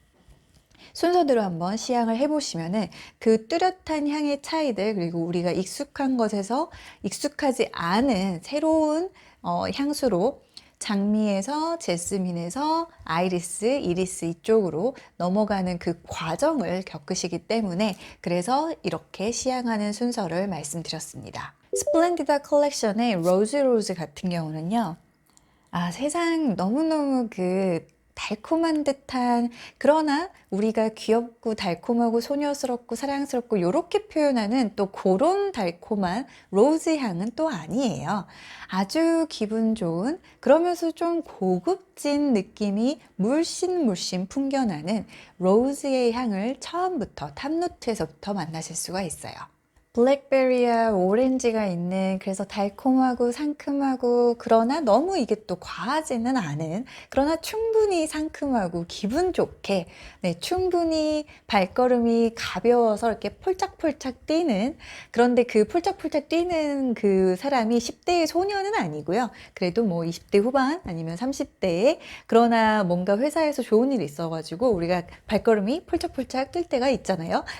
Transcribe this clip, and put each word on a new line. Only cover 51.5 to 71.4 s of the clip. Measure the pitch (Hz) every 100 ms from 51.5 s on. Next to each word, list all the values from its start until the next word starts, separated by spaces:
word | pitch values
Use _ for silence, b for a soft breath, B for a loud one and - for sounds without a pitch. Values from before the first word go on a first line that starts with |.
| 226 202
있는, | 175 175 190 190 190
그래서 | 196 190
달콤하고 | 196 - 202 202 269 262 254 247 240
상큼하고, | 240 294 294 - 285 269 254 247 240 240 233
그러나 | - 226 226 302
너무 | 262 214 349 381
이게 | 233 208 -
또 | 175
과하지는 | - - 196 302 311 247 233 262
않은, | 165 147 160 180 262 B B
그러나 | 262 285 320
충분히 | - 440 453 440 427 349 311
상큼하고 | 311 311 - 285 247 180 165 170
기분 | - 202 269 370
좋게, | 339 156 - - 196 170 B B B
네, | 180 170
충분히 | - 370 370 349 330 320 302 302 302 B -
발걸음이 | 208 190 - 254 247 233 233 226 226
가벼워서 | - 180 233 240 226 208 233
이렇게 | 214 202 -
폴짝폴짝 | 381 370 370 - 320 277 262 - -
뛰는, | 311 339 196 240 330 B B B
그런데 | - 247 247
그 | 240 220
폴짝폴짝 | 214 349 392 370 311 302 302
뛰는 | 320 349 330 302 277 262
그 | 226 202 190 190 185
사람이 | 277 262 220 233
십 | 233 -
대의 | - 349 311
소녀는 | 339 392 403 392 427
아니고요. | 175 151 147 196 233 B B
그래도 | - 180 175 226
뭐 | 170
이십 | 165 165 -
대 | 202
후반 | 220 269 262 339
아니면 | - 165 165 170
삼십 | 247 269